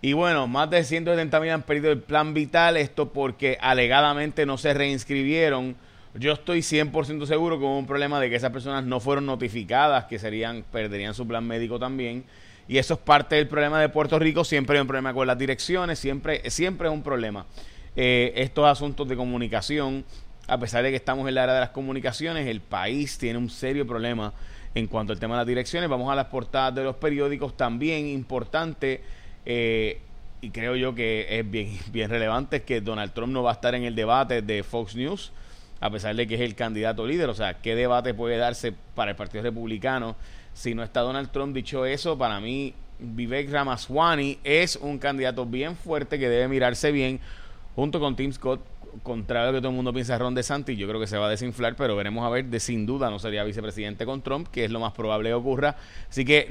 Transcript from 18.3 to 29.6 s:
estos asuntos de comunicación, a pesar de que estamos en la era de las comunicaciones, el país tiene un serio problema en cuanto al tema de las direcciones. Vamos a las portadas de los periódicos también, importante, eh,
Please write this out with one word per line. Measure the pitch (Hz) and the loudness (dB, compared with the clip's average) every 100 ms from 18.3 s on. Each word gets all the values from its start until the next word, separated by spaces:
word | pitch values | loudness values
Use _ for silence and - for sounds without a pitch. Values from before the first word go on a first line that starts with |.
| - | 2
estos | 131 - 147 | -2 6 6
asuntos | 143 143 135 139 | 6 0 -4 -4
de | 127 | -2
comunicación, | 123 123 117 107 - 147 139 135 131 - - - - | -2 -2 -2 -2 -2 -2 -2 -4 -8 -14 -14 -14 -2
a | 127 | -2
pesar | - 120 | 0 2
de | 127 | 2
que | 131 | 2
estamos | - 131 135 | 0 0 0
en | 131 | 2
la | 127 | 4
era | |
de | 131 | 4
las | 127 | 2
comunicaciones, | - 135 131 127 120 156 165 135 | -2 -6 -2 -2 -2 -4 -2 -2
el | 110 | -4
país | - 98 95 135 139 - | -4 -2 0 0 -2 -2
tiene | 123 117 | -2 -2
un | 120 | -4
serio | - 127 139 131 | -4 -2 -2 -2
problema | 117 117 120 107 - - - - - | -2 -2 -2 -4 -6 -10 -10 -6 -4
en | 110 | -2
cuanto | 110 104 | -2 -2
al | 101 | -4
tema | 113 120 | -2 -2
de | |
las | 120 | 0
direcciones. | 123 123 170 175 | 0 0 -2 0
Vamos | 127 127 | 0 0
a | 135 | 0
las | 131 | 0
portadas | 131 113 135 131 131 | -4 -2 0 0 0
de | |
los | 135 123 | -4 -2
periódicos | 156 143 143 143 139 - | -2 0 0 0 -6 -2
también, | 123 117 151 160 147 | -2 0 0 -2 -2
importante, | 139 127 127 117 151 165 151 135 131 - - - - - | -6 -4 -4 -2 -2 -4 -2 -2 -2 -6 -12 -12 -14 -4
eh, | 120 | 0